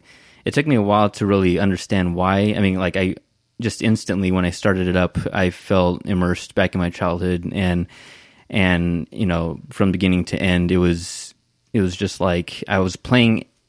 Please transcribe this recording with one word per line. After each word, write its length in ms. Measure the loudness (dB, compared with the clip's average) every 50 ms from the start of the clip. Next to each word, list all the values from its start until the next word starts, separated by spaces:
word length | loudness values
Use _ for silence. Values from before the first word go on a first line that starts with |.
| _ -20 -20 -20 _ -20 _ _ _
it 100 | -2 -2
took 120 | 0 0
me 80 | 2 2
a 60 | 2 2
while 280 | 4 4 4 2 2
to 160 | 0 -2 0
really 320 | 2 2 4 4 4 2 2
understand 560 | 2 0 0 -2 -2 -2 -2 0 0 0 0
why. 400 | 0 0 0 2 2 2 2 2
I 40 | 2
mean, 180 | 2 2 2 0
like, 180 | -2 -2 -2
I 200 | 0 -2 -2 -2 -6 -10 _ _ _ _ _ _ -6
just 220 | -6 -6 -4 -2 0
instantly, 500 | 0 0 0 0 -2 -2 0 0 0 2
when 120 | 2 0
I 40 | 0
started 380 | -2 -2 0 0 0 2 0 0
it 80 | 2
up, 220 | 2 0 0 -2 -4 -6 -4 -2
I 160 | 0 0 -2
felt 560 | -2 -4 -4 0 2 2 2 2 0 -2 -4
immersed 480 | -4 -2 0 0 0 -2 -4 -6 -4 -2
back 200 | 0 0 0 0
in 40 | -2
my 80 | -2 -2
childhood, 600 | -2 -4 -4 -4 -2 -2 -2 -2 -2 -2 -4 -6 -4
and, 340 | -2 0 0 0 0 -2 -4 -8 -16 -20 -20 -20 -20 -20 -20 _ _ _ -6
and, 580 | -2 0 2 2 2 2 0 0 -2 -2 -4 -8
you 160 | -6 -4 -2
know, 340 | -2 -2 -2 -2 -4 -6 -10 -12 -12
from 240 | -4 0 0 0 2
beginning 320 | 2 2 2 2 2 0
to 140 | -2 -4 -2
end, 320 | 0 2 2 2 2 2 2
it 60 | 2
was, 560 | 4 2 2 0 -4 -8 -12 -14 -16 -18 -20 _ _ _ _ _ _ _ -2
it 80 | 0 0
was 120 | 0 -2
just 260 | -4 -6 -6 -2 -2
like 440 | 0 0 0 0 -2 -6 -10 -12 -6 -2
I 100 | -2 0
was 180 | 0 -2 -4
playing 480 | -6 -4 0 2 4 4 4 2 0 -2 -8 _ _ _